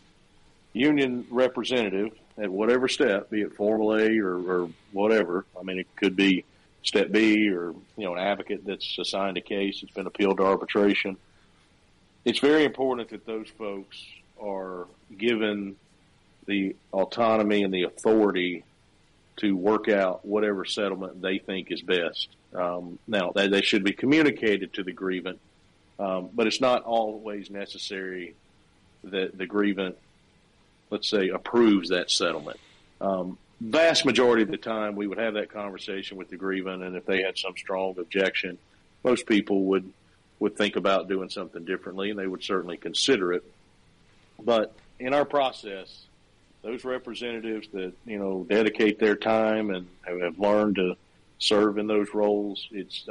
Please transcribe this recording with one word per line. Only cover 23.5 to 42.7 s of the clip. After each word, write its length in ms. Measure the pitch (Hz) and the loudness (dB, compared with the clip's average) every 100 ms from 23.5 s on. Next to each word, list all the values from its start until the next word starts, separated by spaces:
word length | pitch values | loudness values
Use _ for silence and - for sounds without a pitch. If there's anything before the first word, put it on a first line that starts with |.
| 98 | 4
should 220 | - 110 | 2 2
be 80 | 95 | 0
communicated 800 | 98 131 156 147 - 113 98 95 | 0 2 4 4 2 0 0 -2
to 80 | - | -8
the 100 | 92 | -8
grievant, 460 | 90 95 92 90 90 _ _ _ _ _ - | -6 -4 -4 -6 -12 _ _ _ _ _ -8
um, 320 | 98 92 90 | -4 -4 -4
but 120 | 120 110 | 0 0
it's 140 | - | 2
not 220 | 131 123 | 2 2
always 640 | 113 117 110 107 107 104 95 | 2 0 0 -6 -10 -10 -10
necessary 840 | 98 98 95 - 98 92 92 87 - _ _ _ _ _ _ | -12 -12 -12 -10 -8 -8 -8 -12 -16 _ _ _ _ _ _
that 320 | 92 98 92 95 | -8 -4 -4 -4
the 80 | 92 | -4
grievant, 500 | 104 104 95 95 - _ _ _ _ _ _ _ _ _ | 0 0 0 -4 -6 _ _ _ _ _ _ _ _ _
let's 180 | 104 - | -6 -2
say, 200 | 107 95 | 0 0
approves 600 | 92 - 120 113 101 87 | -2 0 6 6 6 2
that 200 | 90 82 | -2 0
settlement. 480 | - 87 80 76 - - _ _ _ | 0 0 -2 -8 -14 -18 _ _ _
Um, 380 | 95 95 90 - _ _ | -2 -2 -4 -10 _ _
vast 440 | 113 143 165 156 | -2 4 4 4
majority 380 | 135 113 123 113 | 2 4 6 6
of 80 | 104 | 2
the 80 | 104 | -2
time, 380 | 117 110 107 101 | -4 -4 -4 -4
we 100 | 101 | -6
would 120 | 95 | -4
have 160 | 113 | -4
that 160 | 107 98 | -4 -6
conversation 680 | 110 101 92 - 98 98 95 | -8 -10 -10 -10 -10 -10 -12
with 100 | 87 | -14
the 80 | 90 | -8
grievant, 460 | 95 95 92 92 | -4 -4 -4 -8
and 140 | 92 90 | -8 -8
if 100 | - | -2
they 160 | 95 | 0
had 160 | 95 - | 0 -4
some 180 | 95 92 | -8 -10
strong 380 | - 95 95 92 | -6 -4 -2 -4
objection, 600 | 87 95 95 - 95 87 _ _ _ _ | -4 0 2 0 -6 -10 _ _ _ _
most 240 | 127 120 - | 0 0 4
people 360 | 107 101 101 95 | 2 4 0 2
would, 240 | 95 95 - _ _ _ _ | 0 -2 -14 _ _ _ _
would 160 | 104 - | -4 0
think 180 | 104 101 | -2 0
about 320 | 95 95 92 | 2 0 0
doing 220 | 95 92 | -4 -4
something 340 | - 87 87 | -10 -10 -12
differently, 460 | 85 92 95 92 101 | -8 -8 -6 -8 -6
and 80 | 104 | -4
they 80 | 95 | -6
would 160 | 90 | -8
certainly 320 | - 98 87 | -4 -4 -4